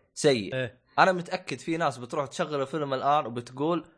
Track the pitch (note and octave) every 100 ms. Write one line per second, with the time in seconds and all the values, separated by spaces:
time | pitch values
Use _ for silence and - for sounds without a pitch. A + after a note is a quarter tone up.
0 | _ - D3+ B2+ F#2+ C3 B2 - _ -
1 | F3+ F3+ F3 F#3 - C3 - E3 D#3+ B2
2 | A#2+ D#3+ C3+ - D#3 D3 C3+ D#3+ C#3+ C3
3 | C3+ D3 C3 A#2+ A#2+ B2+ D3+ E3+ -